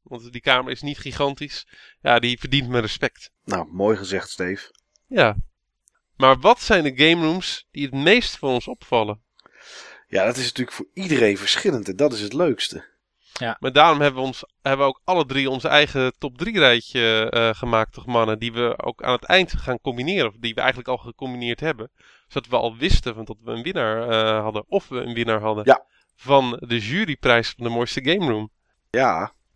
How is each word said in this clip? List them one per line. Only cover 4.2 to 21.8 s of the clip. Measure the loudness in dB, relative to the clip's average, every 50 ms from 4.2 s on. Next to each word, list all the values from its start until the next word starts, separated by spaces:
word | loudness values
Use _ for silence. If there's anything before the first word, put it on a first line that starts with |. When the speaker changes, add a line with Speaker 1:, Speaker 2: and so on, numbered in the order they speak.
| -6 -8
Speaker 2:
Steve. | -8 -6 -6 -6 -6 -8 -12 -20 _ _ _ _ _ _ _
Speaker 1:
Ja. | -4 2 2 2 2 2 -2 -8 -8 _ _ _ _ _ _ _ _ _ _ _ _ _
Maar | 4 6 6 6 6
wat | 6 4 4 4
zijn | 4 2 2 2 2
de | 0 2 4 4 4
game | 4 4 2
rooms | 0 0 -2 -4 -6 -8 -10 -12 _
die | -8 -8 -8
het | -4 -2
meest | 2 4 6 6 4 4 -2 -8
voor | -4 -2 0
ons | 0 -2 -2
opvallen? | -6 -14 _ -6 0 0 0 2 0 -4 -10 _ _ _ _ _ -20 _ _ -20 -20 -20 -20 -20 -20 -20 -20 _
Speaker 2:
Ja, | -2 0 2 2
dat | 2 0
is | -2 -6
natuurlijk | -6 -4 -6 -8 -8 -8
voor | -14 -14 _ -10
iedereen | -10 -4 0 2 4 4 4 2
verschillend | 0 -2 -2 -2 0 0 0 0 -2 -4 -6
en | -2
dat | 0 0 0 0
is | -2
het | -8 -6 -2
leukste. | 0 0 0 0 -2 -4 -8 -8 -12 -16 _ _ _ _ _ _ _ _ _ -10
Speaker 3:
Ja. | -8 -6 -6 -6 -6
Speaker 1:
Maar | -6 0
daarom | 4 6 6 6 6 4
hebben | 2 0 0 -2
we | -6
ons, | -6 -6 -10 -16 _ _ _
hebben | -4 -2 0 0 0
we | -2
ook | -2 _ -4
alle | -2 0 0 0
drie | 0 -2 -2 -2 -2
onze | -2 -4 -2
eigen | 2 4 4 4 2 0 0 -2 -2 -2
top | -6 -10 -10 -8
drie | -6 -6 -2 2 4
rijtje, | 6 6 4 4 0 -4 -2 0 2 2 2 2 0 0
eh, | 0 2 2 2 0
gemaakt, | -2 -2 0 0 0 0 -2 -6
toch, | -14 -8
mannen? | 0 2 2 2 2 0 -4
Die | -6 -6 -2
we | -2 -2 -2 -2 -4 -6
ook | -8 -8 -6 -2
aan | -2 -2
het | -2 0
eind | 2 2 2 2 0 -4
gaan | -6 -4 -4 -6 -4
combineren, | -6 -6 -6 -4 -4 -2 -2 -2 -2
of | -2 -4 -6
die | -8 -6 -4
we | -2
eigenlijk | -4 -4 -4 -6 -8 -8
al | -8
gecombineerd | -8 -8 -16 -16 -12 -12 -10 -8 -6 -6 -6 -6 -6
hebben. | -6 -8 -8 -8